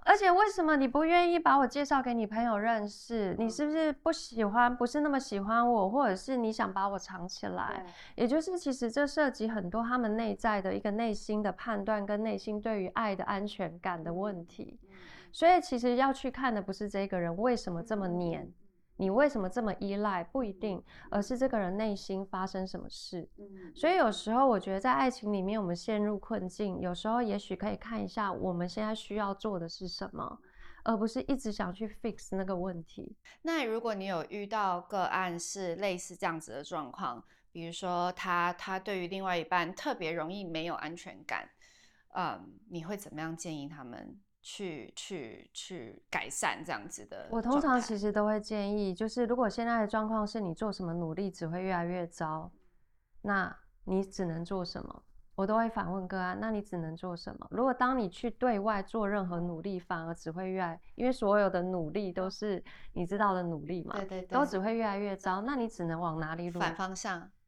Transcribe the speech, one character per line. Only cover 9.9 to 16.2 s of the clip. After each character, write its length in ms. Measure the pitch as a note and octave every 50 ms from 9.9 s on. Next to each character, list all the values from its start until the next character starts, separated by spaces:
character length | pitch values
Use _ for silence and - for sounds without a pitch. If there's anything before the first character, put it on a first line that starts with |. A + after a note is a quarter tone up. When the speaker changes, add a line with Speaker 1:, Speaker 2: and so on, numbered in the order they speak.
| B3
Speaker 1:
们 180 | B3+ A#3+ G#3+ G#3
内 180 | A3 A#3 G#3+ G3+
在 260 | - - A3+ G#3+ G3+
的 140 | F#3 F#3+ F#3+
一 60 | G3+
个 100 | - G#3+
内 240 | G3 G#3+ A#3 A3+ G#3
心 280 | G3 - - G#3+ G#3+ G#3+
的 80 | G3+ F3+
判 300 | - - A#3+ A3 G3+ G3+
断 220 | G3+ A3 G#3 G3+
跟 180 | G3+ G#3 G#3 A3
内 140 | A3+ G#3
心 240 | G3 - A3 G#3+ G#3
对 220 | G#3 A3+ A3 G3+ F#3
于 60 | F#3
爱 280 | - - A3+ G#3+ G3
的 80 | F#3+ F#3
安 220 | - G3+ F#3+ G3+
全 320 | G#3 - - F#3+ E3 E3 F3
感 240 | - F#3 F3 E3 D#3+
的 100 | E3 E3+
问 320 | F3+ G3 G#3+ G3 F3 E3+
题。 340 | - - - - - - - -
Speaker 2:
嗯， 60 | -
嗯， 40 | -
嗯。 60 | - - - - - - - -
Speaker 1:
所 180 | - D#4 E4+
以 80 | F#4 F4 E4
其 160 | - C4+ A#3+
实 160 | A#3 B3 B3
要 180 | A#3+ C4 C4+ C4+
去 180 | -